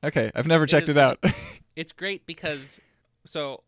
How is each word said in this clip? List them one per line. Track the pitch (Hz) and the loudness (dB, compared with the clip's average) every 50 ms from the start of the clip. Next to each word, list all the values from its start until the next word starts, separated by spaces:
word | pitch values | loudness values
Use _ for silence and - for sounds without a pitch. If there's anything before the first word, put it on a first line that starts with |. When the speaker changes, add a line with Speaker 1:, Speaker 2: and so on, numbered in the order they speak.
| - | -8
Speaker 1:
Okay. | 151 - 143 110 107 - | -4 -2 -2 -2 -2 -2
I've | - 135 160 | -4 0 2
never | 165 160 156 | 2 2 4
Speaker 2:
It | 135 | 4
Speaker 1:
checked | 165 147 139 151 | 4 2 2 4
Speaker 2:
is | 147 | 4
Speaker 1:
it | 147 | 6
out. | 139 131 - - - | 6 4 4 2 0
<laughs> | 196 - - - - - - _ _ _ | -2 -2 -2 -8 -16 -18 -20 _ _ _
Speaker 2:
It's | 160 160 - | -14 -14 -14
great | - - 180 196 196 185 - | -12 -10 -8 -8 -8 -8 -10
because, | - 165 - - 165 147 139 135 139 - - _ _ _ _ _ _ _ _ _ | -14 -14 -10 -8 -8 -8 -8 -12 -16 -20 -20 _ _ _ _ _ _ _ _ _
so | - - 160 147 139 131 - _ | -12 -10 -8 -8 -8 -10 -14 _